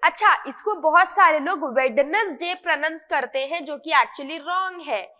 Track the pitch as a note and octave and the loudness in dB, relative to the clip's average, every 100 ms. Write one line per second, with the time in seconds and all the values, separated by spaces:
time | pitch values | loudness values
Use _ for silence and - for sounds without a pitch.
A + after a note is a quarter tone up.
0 | E4 E4+ G#4+ E4 - C4 - F4+ D4+ D#4 | 2 2 2 2 0 -8 -6 -2 2 4
1 | F4+ - F4+ D#4 C#4+ F#4+ C#4 A#3+ C4 A3+ | 4 4 4 4 0 -4 -2 0 0 2
2 | C#4 F#4 G#4+ C4+ F4 F4+ F4 D4+ D#4 D#4+ | 0 0 -2 -4 -6 -6 -2 -2 -2 -6
3 | - D#4 B3 C4+ C4+ E4+ C#4+ D4 D#4 D4+ | -4 -4 -2 -4 -4 -6 -6 -10 0 2
4 | A3+ - C#4 D#4+ D4 F4+ F#4+ F4+ D4 A3 | 2 -2 -12 -10 -6 -4 -4 -8 -6 -6
5 | F#3 _ | -6 _